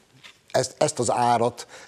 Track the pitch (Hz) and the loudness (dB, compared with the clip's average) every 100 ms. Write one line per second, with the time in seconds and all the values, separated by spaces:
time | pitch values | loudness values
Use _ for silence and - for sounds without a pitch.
0 | _ _ - - _ - 127 - 147 - | _ _ -20 -20 _ -4 -4 -2 -2 0
1 | 120 - 120 120 117 - - - | -2 2 4 4 2 -2 -18 -20